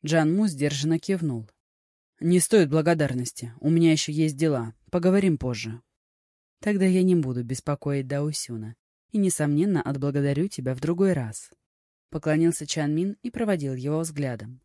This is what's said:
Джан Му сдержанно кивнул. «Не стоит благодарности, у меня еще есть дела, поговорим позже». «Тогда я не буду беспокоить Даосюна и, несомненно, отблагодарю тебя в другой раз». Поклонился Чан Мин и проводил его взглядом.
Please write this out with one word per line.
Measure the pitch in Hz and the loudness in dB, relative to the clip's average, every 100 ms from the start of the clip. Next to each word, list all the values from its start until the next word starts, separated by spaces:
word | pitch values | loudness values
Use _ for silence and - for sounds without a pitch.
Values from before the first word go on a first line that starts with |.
Джан | 151 160 156 | 2 2 4
Му | 180 214 | 2 0
сдержанно | 143 143 143 151 165 | 0 -2 0 0 -2
кивнул. | - 190 165 120 107 _ _ _ _ _ _ _ | 0 -2 -2 -4 -8 _ _ _ _ _ _ _
«Не | 165 180 | 2 2
стоит | - 220 156 | 4 4 4
благодарности, | 156 156 165 143 123 123 - 120 113 | 2 2 2 0 -2 -6 -8 -14 -4
у | 147 | 0
меня | 165 165 | 4 4
еще | 156 - | 4 0
есть | 151 156 135 | -2 -2 0
дела, | 160 135 113 - _ | 0 0 -4 -10 _
поговорим | 180 180 190 190 147 | 0 2 4 2 0
позже». | 127 117 113 117 _ _ _ _ _ _ _ _ | -4 -6 -8 -12 _ _ _ _ _ _ _ _
«Тогда | 214 202 | -2 2
я | 190 185 | 4 4
не | 185 175 | 4 4
буду | 135 123 | 2 -2
беспокоить | 120 131 - 143 147 139 131 | -4 -6 -4 -4 -2 -4 -2
Даосюна | 143 147 147 - 113 107 117 _ _ _ | -4 -4 -4 -8 -8 -10 -14 _ _ _
и, | 214 | 0
несомненно, | 196 - 151 147 196 175 | 0 2 0 2 2 0
отблагодарю | - 139 143 139 143 143 190 | 0 -2 -2 0 0 0 -2
тебя | - 127 | -4 -6
в | 127 | -4
другой | 147 170 190 | -2 2 2
раз». | 165 113 107 - _ _ _ _ _ _ | 2 -2 -10 -16 _ _ _ _ _ _
Поклонился | 160 156 156 165 165 151 | -6 0 2 2 0 -6
Чан | - 147 | -4 -2
Мин | 151 190 202 | 0 -2 -4
и | 240 | -10
проводил | - 220 185 139 | -4 -2 0 -2
его | 131 131 156 | -4 -2 -2
взглядом. | 165 147 139 117 107 127 | -2 -4 -6 -6 -12 -18